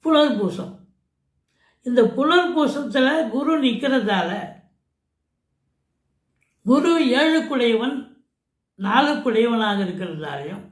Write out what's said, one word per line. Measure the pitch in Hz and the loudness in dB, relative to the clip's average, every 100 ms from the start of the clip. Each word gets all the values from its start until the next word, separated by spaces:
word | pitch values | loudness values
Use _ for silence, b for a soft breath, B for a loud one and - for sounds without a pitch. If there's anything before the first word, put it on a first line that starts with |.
| 320 | 2
புனர்பூசம். | 311 302 226 190 143 - - _ _ _ _ _ _ _ _ _ _ 247 | 2 2 0 -4 -6 -12 -16 _ _ _ _ _ _ _ _ _ _ -2
இந்த | 240 220 - | 2 2 2
புனர்பூசத்துல | 294 349 349 330 277 285 254 254 262 320 320 | 2 2 2 0 0 -2 -4 0 2 0 -2
குரு | 240 285 320 262 | -2 -2 0 0
நிக்கிறதால | 233 277 262 208 190 170 202 - - _ _ _ _ _ _ _ _ _ _ _ _ _ _ _ _ _ _ _ _ 196 | 0 0 0 0 -2 -2 -6 -10 -18 _ _ _ _ _ _ _ _ _ _ _ _ _ _ _ _ _ _ _ _ 2
குரு | 277 339 330 262 254 | 2 4 2 2 2
ஏழுக்குடையவன், | 320 320 - 269 240 220 247 277 - _ _ _ _ _ _ _ | 4 2 0 0 2 2 -2 -6 -10 _ _ _ _ _ _ _
நாலுக்குடையவனாக | 196 233 294 294 254 220 233 226 214 202 185 | 0 0 0 -2 -2 0 2 0 -2 -2 -4
இருக்கிறதாலையும் | 175 185 160 151 139 147 196 - | -6 -10 -10 -10 -10 -10 -14 -16